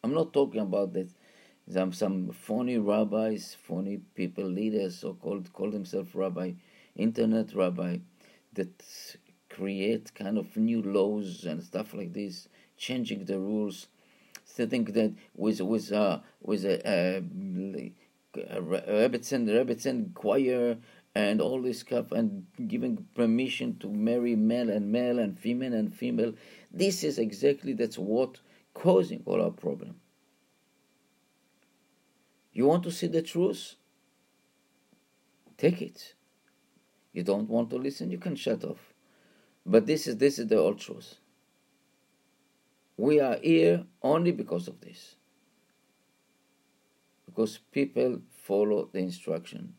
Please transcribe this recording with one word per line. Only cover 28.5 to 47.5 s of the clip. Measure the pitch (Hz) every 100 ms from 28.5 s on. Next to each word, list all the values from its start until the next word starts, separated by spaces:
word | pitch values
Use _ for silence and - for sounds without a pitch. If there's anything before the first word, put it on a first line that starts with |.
| _ _
causing | - 180 180 87 90 -
all | 92
our | 90
problem. | - 85 69 - - _ _ _ _ _ _ _ _ _ _ _ _ _ _ _ _ _ _ _ _ _ _ _ _ _
You | - 135
want | 175
to | 175
see | 175 175
the | 165
truth? | 160 170 190 190 - - _ _ _ _ _ _ _ _ _ _ _ _ _ _ _ _ _ -
Take | 151 175
it. | - - - _ _ _ _ _ _ _ _ _ _
You | -
don't | 90 98 107
want | 113 117
to | 127
listen, | 139 139 175
you | 180
can | 180 -
shut | - 110
off. | - - - _ _ _ _ _ _ _
But | - 110 107
this | 156 -
is, | 110
this | 143 -
is | 113
the | 110
old | 82 104
truth. | - - - - _ _ _ _ _ _ _ _ _ _ _ _ _ _ _ _ _ -
We | 120 151
are | 135 -
here | 156 165 165 175 - _
only | 127 156 175
because | - - 87 87
of | -
this. | - - - _ _ _ _ _ _ _ _ _ _ _ _ _ _ _ _ _ _ _ _ _ -
Because | - 110